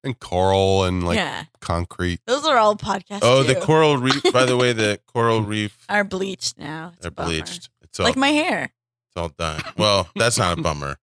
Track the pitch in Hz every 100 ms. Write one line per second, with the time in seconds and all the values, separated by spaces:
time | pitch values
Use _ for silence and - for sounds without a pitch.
0 | 139 123 - 90 95 98 95 95 92 92
1 | 87 87 156 82 - _ - 85 87 -
2 | 90 87 - 262 311 262 214 208 214 202
3 | - 202 123 131 135 131 - 156 156 143
4 | 127 139 349 127 127 123 123 113 107 101
5 | _ 120 117 113 104 107 104 _ - 202
6 | 208 190 196 185 - - - 156 165 175
7 | 87 - 85 80 82 - - _ _ -
8 | - 247 277 294 339 190 127 _ _ _
9 | _ 90 85 - 82 78 - - 104 101
10 | 90 104 117 120 92 85 80 76 71 71